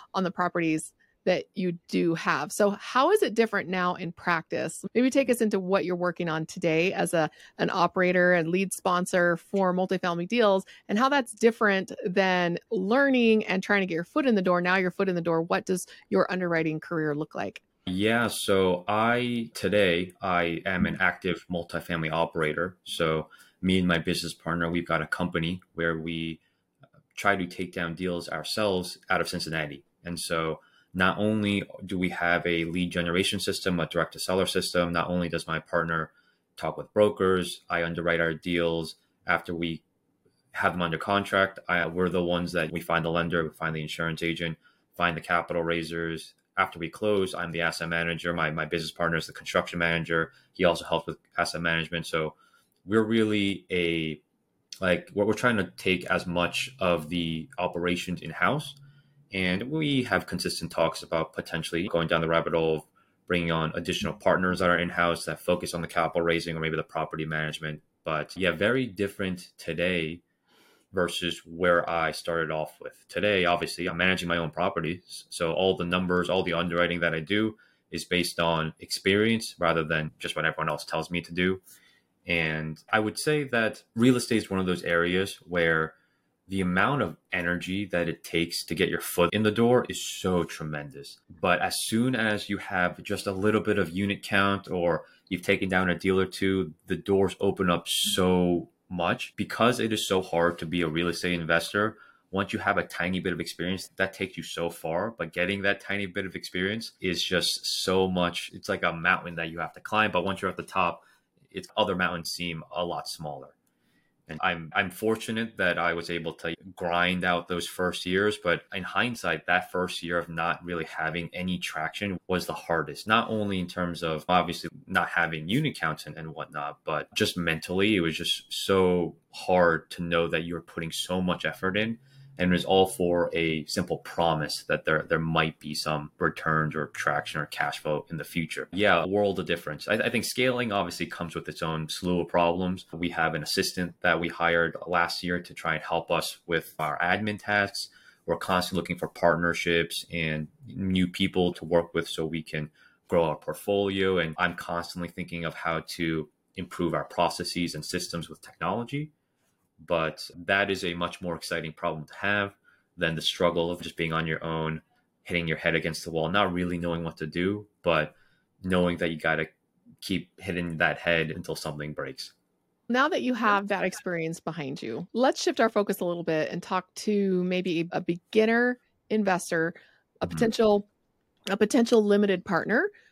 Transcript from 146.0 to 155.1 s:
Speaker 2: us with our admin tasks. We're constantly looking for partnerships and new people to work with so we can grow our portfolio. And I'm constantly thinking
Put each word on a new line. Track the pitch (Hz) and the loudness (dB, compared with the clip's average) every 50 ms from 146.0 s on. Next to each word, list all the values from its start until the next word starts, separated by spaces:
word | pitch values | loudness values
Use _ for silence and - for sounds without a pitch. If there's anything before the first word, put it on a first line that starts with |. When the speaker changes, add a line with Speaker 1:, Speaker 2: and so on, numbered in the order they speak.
| - - | 0 0
Speaker 2:
us | 87 80 - - - - _ | 0 0 0 -4 -8 -12 _
with | - 82 80 - - - - | -2 -2 -2 -2 -4 -8 -6
our | 85 76 73 - | -4 -4 -2 -2
admin | 85 87 92 98 107 107 104 98 | 0 0 2 0 0 -2 -4 -4
tasks. | - 104 104 101 101 98 - - - - _ - - - _ _ - | -2 0 2 2 2 0 -2 -8 -12 -12 _ -20 -20 -20 _ _ -4
We're | 87 85 | -4 -4
constantly | - - - 92 90 90 - 92 87 85 | -4 0 2 2 2 2 0 -2 -4 -2
looking | - 87 - | -4 -4 -6
for | 80 - | -6 -8
partnerships | - - 90 85 82 80 87 85 82 - - 87 85 85 82 - - - - - 85 | -4 2 4 4 4 4 2 0 0 0 0 2 2 2 2 0 -4 -10 -10 -8 -6
and | 85 80 78 78 76 78 - _ _ 135 | -4 -2 -2 -2 -4 -6 -8 _ _ -20
new | 110 - 95 95 95 92 92 90 | -14 -8 -4 -2 0 2 2 2
people | 90 - - 95 90 - 92 90 90 87 | 2 2 -2 -2 0 2 2 2 2 0
to | - 82 | -4 -4
work | 80 87 85 85 - - | 0 2 2 2 2 -4
with | 85 78 | -4 -4
so | - - - 80 | -4 -6 -6 -4
we | 78 82 80 78 | -4 -4 -6 -8
can | - - 78 76 - _ _ _ _ _ _ _ - | -6 -8 -8 -8 -8 _ _ _ _ _ _ _ 0
grow | 98 85 82 | 2 2 2
our | 78 76 | 2 0
portfolio. | - - - - - - 104 101 101 101 98 98 95 95 95 95 87 | -4 -6 -8 -8 -6 -2 0 2 2 2 0 0 0 2 2 2 2
And | 82 80 78 | 0 -2 0
I'm | - 90 87 87 | -2 -2 -2 -2
constantly | - - - 87 87 85 - - 90 85 | -4 -8 -6 -6 -6 -6 -6 -8 -8 -8
thinking | 85 | -8